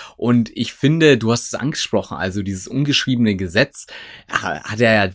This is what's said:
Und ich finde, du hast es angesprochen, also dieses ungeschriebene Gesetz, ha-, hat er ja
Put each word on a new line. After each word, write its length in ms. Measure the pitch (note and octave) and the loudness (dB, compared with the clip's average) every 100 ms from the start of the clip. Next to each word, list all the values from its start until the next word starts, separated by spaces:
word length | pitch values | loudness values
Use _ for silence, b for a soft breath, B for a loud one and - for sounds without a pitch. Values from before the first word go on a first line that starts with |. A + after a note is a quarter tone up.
| B B | B B
Und 360 | A#2 A#2+ A2 | 2 2 2
ich 200 | - A#2 | -4 -8
finde, 420 | - C#3 E3 D#3 B2+ | 0 2 4 6 4
du 160 | A2+ | 4
hast 140 | A#2 - | 0 -2
es 80 | |
angesprochen, 640 | - C3+ D#3 - G#2+ - C#2 | -6 -6 -6 -4 -4 -4 -6
also 240 | F#2 G2 | -4 -4
dieses 260 | G2 F#2 - | -4 -6 -6
ungeschriebene 640 | C3 C#3+ C#3 - B2 A2+ | -2 0 0 0 0 0
Gesetz, 520 | F#2+ F#2 F#2+ C#3 - - B B B B | 0 -2 0 -2 -4 -18 B B B B
ha-, 320 | - G2 D2 | -6 -4 -6
hat 200 | - A2 | -6 2
er 100 | A#2 | 4
ja 180 | A2 G2 | 4 2